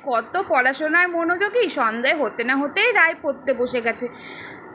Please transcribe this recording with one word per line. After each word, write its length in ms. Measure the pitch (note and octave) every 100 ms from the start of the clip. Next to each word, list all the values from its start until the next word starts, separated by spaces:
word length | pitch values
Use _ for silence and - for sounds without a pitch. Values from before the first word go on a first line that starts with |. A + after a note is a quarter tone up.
কত 400 | C#4 A#3 A3+ F4+ F#4+
পড়াশোনায় 600 | C#4+ B3 C4+ D#4 E4+ F4+
মনোযোগী? 640 | E4+ E4 F4+ G#4 A#4 F#4
সন্ধ্যে 440 | C#4+ A3+ A3+ B3+
হতে 300 | D#4+ A3 -
না 120 | A#3+ C4+
হতেই 360 | C#4+ G4 A#4
রায় 240 | G4+ E4 E4
পড়তে 320 | D#4 B3 C4+
বসে 280 | A#3+ B3 B3
গেছে। 260 | A3+ A3 B3 - - - - - -